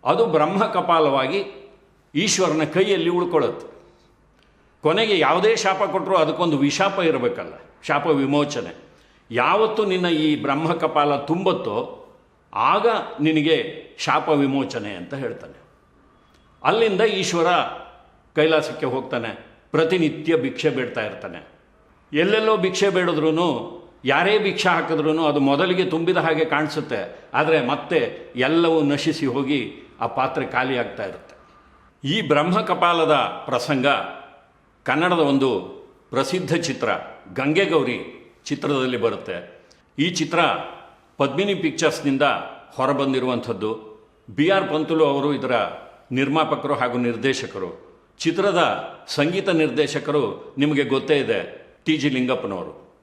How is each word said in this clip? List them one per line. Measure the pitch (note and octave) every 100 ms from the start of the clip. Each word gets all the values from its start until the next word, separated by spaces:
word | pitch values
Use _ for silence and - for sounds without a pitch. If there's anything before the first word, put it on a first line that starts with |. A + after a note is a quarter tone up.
ಅದು | B2 F#3 A#3
ಬ್ರಹ್ಮ | D3+ D3+ G3 G#3+
ಕಪಾಲವಾಗಿ | F#3 E3+ E3 D3+ C3+ C3 F#3+ G3 - - _ _ _ _
ಈಶ್ವರನ | C#3+ G3+ - F3+ D3+
ಕೈಯಲ್ಲಿ | D3+ F3 G3+ F#3+ E3
ಉಳ್ಕೊಳ್ಳುತ್ತೆ. | F3 F3 D#3 A#2 - - - - _ _ _ _ _ _ _ _ _
ಕೊನೆಗೆ | D3+ F#3+ A3 F#3+
ಯಾವುದೇ | C#3 E3 G3+ A3+
ಶಾಪ | F#3+ F#3+
ಕೊಟ್ಟರೂ | G3 F#3 D#3+
ಅದಕ್ಕೊಂದು | F#3 D#3 D3+ E3+ C#3+
ವಿಶಾಪ | C#3+ C#3 G3 F#3+
ಇರಬೇಕಲ್ಲ, | E3+ C#3 A#2+ - E2 - - _ -
ಶಾಪ | C#3+ E3
ವಿಮೋಚನೆ. | D3 C3+ D3 D3 B2 F2 E2+ - _ _ _ _
ಯಾವತ್ತು | A#2 C3 G3 A3 G#3+
ನಿನ್ನ | G#3 F#3 F3+
ಈ | D#3+ D#3 D3
ಬ್ರಹ್ಮ | C#3 C#3 D#3+
ಕಪಾಲ | E3+ D#3+ D3+ D3 C#3
ತುಂಬುತ್ತೋ | - E3+ F#3+ E3+ A2+ G#2+ - - - - _ _ _
ಆಗ | - B2+ G3 A3 G#3+ - -
ನಿನಗೆ | D3+ D#3 D3+ D3+ - - - -
ಶಾಪ | - C#3+ D#3+
ವಿಮೋಚನೆ | D3+ C#3 C#3 B2+ A#2+ G#2
ಅಂತ | F#2+ F2
ಹೇಳ್ತಾನೆ. | C3+ B2 D#2 - - - _ _ _ _ _ _ _ _ _
ಅಲ್ಲಿಂದ | B2+ G#3 A3+ F#3
ಈಶ್ವರ | A3 F#3+ F#3 F3 E3 F3 A2 - - - - _ _ -
ಕೈಲಾಸಕ್ಕೆ | D#3 D#3+ - - C3+
ಹೋಗ್ತಾನೆ, | B2+ C3 B2+ A2+ G2 - - _
ಪ್ರತಿನಿತ್ಯ | D3 D#3+ F#3 D#3 D3+ D3+ E3
ಭಿಕ್ಷೆ | C3+ - D#3
ಬೇಡ್ತಾ | C3 A#2+ - G#2+
ಇರ್ತಾನೆ. | - F#2 E2+ - _ _ _ _ _ _
ಎಲ್ಲೆಲ್ಲೋ | - F3 G#3+ A3 G#3+
ಭಿಕ್ಷೆ | F#3 F#3 G3
ಬೇಡಿದ್ರೂ, | F#3 F3 D#3 D#3 D#3 F3 B2 A2+ - - -
ಯಾರೇ | B2+ C#3 F3+ G#3+
ಭಿಕ್ಷೆ | G3 D3 F#3
ಹಾಕಿದ್ರೂ | E3 D#3+ D#3+ D3+ D#3
ಅದು | D#3 C#3+
ಮೊದಲಿಗೆ | C#3 C#3 F3+ F3+
ತುಂಬಿದ | - D#3+ E3+ F3
ಹಾಗೆ | D#3 D#3
ಕಾಣಿಸುತ್ತೆ, | D#3+ D3 D3+ D3+ - A2 F2+ - -
ಆದರೆ | B2 D#3 D#3+ B2
ಮತ್ತೆ | C#3+ - E3+ A#2 - - B2
ಎಲ್ಲವೂ | B2+ E3 E3 D#3+
ನಶಿಸಿ | D3 C#3+ D#3 C#3 C#3
ಹೋಗಿ | B2+ C3+ D3 G#2 - - -
ಆ | A#2+
ಪಾತ್ರೆ | - C3 - B2+
ಖಾಲಿಯಾಗ್ತಾ | B2 C3 B2+ A#2 -
ಇರುತ್ತೆ. | G2+ - - - - - _ _ _ _ C3+
ಈ | G3+
ಬ್ರಹ್ಮ | D#3+ D3 D#3+ F3+
ಕಪಾಲದ | - F3+ F3 E3+ D#3 C#3+ G#2+ -
ಪ್ರಸಂಗ | - B2 - C#3 C3+ B2 F#2 - - - _ _ _ _
ಕನ್ನಡದ | - C#3 F3 F3
ಒಂದು | C#3+ C#3 C3+ G#2 F2+ - - _ _
ಪ್ರಸಿದ್ಧ | B2 C3+ F#3 D3 E3
ಚಿತ್ರ | E3 B2+ A2 G2 - - -
ಗಂಗೆಗೌರಿ | C3 C3+ D#3 G3 E3 C3 A2 - - - _
ಚಿತ್ರದಲ್ಲಿ | - C#3+ D3 C#3 C3 B2
ಬರುತ್ತೆ. | A2+ G2+ - F2 F2 - _ _ _ -
ಈ | E3
ಚಿತ್ರ | F3+ D3+ E3 D#3 F2 - - - - _ _
ಪದ್ಮಿನಿ | C#3 C3+ G3+
ಪಿಕ್ಚರ್ಸ್‌ನಿಂದ | F#3+ E3 - D#3+ - C#3+ C3+ C#3+ G2 - - -
ಹೊರಬಂದಿರುವಂಥದ್ದು. | - C3 C3+ C#3 C3 B2+ A#2+ A#2+ G#2 G#2+ A2 - - _ _ -
ಬಿ | G#2 D#3+
ಆರ್ | G3 F3+
ಪಂತುಲು | D3+ D#3 D#3+ D3+
ಅವರು | C#3 C#3+
ಇದರ | C3+ A#2+ A#2+ F2+ - - - _
ನಿರ್ಮಾಪಕರು | B2+ C#3 D3+ D#3 D3+ C#3
ಹಾಗೂ | A2+ B2 A#2+
ನಿರ್ದೇಶಕರು. | A#2+ A#2 B2+ B2+ G2+ G2 F2+ E2+ - - _ _
ಚಿತ್ರದ | D#3+ E3 G3 F3+ D3 G2+ - - -
ಸಂಗೀತ | - D3 F#3+ F#3+
ನಿರ್ದೇಶಕರು | E3 D3+ B2 D3 D3+ - D3 A2+ F#2+ - -
ನಿಮಗೆ | D3 D3
ಗೊತ್ತೇ | C#3+ C3+ C3 D3
ಇದೆ, | A#2+ G#2 E2+ - - _
ಟಿ | - D#3
ಜಿ | C#3+
ಲಿಂಗಪ್ಪನವರು. | C3 B2+ B2+ G#2 F#2+ D#2 D#2 - _